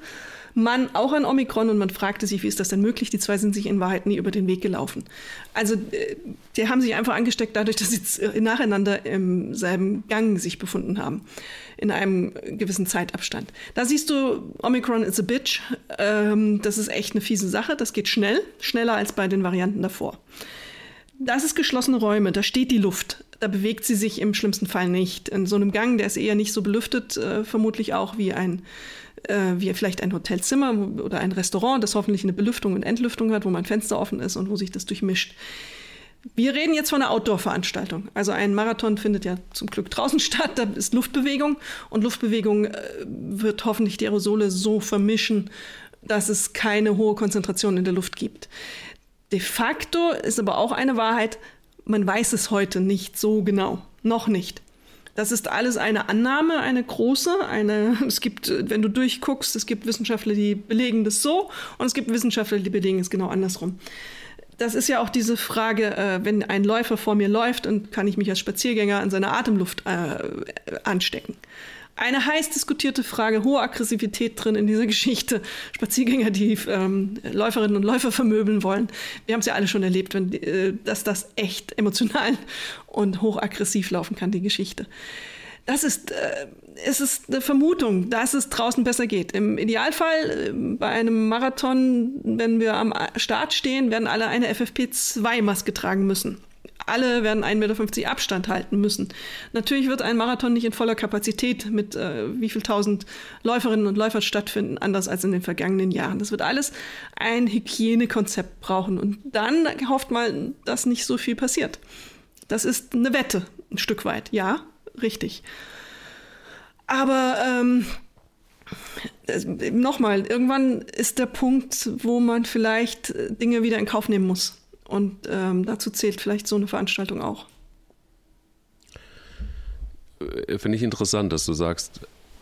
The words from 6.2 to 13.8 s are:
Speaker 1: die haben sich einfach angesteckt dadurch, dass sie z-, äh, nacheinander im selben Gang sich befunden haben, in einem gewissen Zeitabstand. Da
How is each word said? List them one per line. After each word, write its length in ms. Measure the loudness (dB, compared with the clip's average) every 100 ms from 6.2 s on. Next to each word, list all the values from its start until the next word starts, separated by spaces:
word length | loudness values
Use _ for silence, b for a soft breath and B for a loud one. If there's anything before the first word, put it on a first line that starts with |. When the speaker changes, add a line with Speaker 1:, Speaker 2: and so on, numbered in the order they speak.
| -12 -16 -8 -2
Speaker 1:
die 120 | 2
haben 140 | 4
sich 120 | 2
einfach 200 | 2 0
angesteckt 420 | 2 2 0 0 0
dadurch, 200 | 0 0
dass 140 | 0
sie 120 | -2
z-, 320 | -2 -2 -2
äh, 60 | 2
nacheinander 680 | 2 2 2 2 2 0 0
im 480 | 0 2 2 0
selben 500 | -2 -2 0 0 -2 -2
Gang 300 | 0 2 2
sich 200 | 0 -6
befunden 400 | -6 -4 -4 -4
haben, 240 | -4 -6 B B B B B -4
in 120 | -2
einem 440 | 0 2 2 0 -4 -10 -4
gewissen 280 | -2 0 0
Zeitabstand. 640 | -2 -4 -6 -6 -6 -8 B B
Da 100 | -2